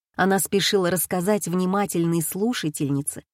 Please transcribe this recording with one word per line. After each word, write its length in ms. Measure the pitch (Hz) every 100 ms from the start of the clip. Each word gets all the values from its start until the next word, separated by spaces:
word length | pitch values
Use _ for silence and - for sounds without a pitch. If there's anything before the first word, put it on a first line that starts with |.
| _ -
Она 240 | 190 190
спешила 500 | - 196 - 202 175
рассказать 580 | 185 - 180 180 208 170
внимательной 760 | 180 185 202 196 170 170 170
слушательнице 1000 | 160 185 226 247 156 - 139 139 143 - -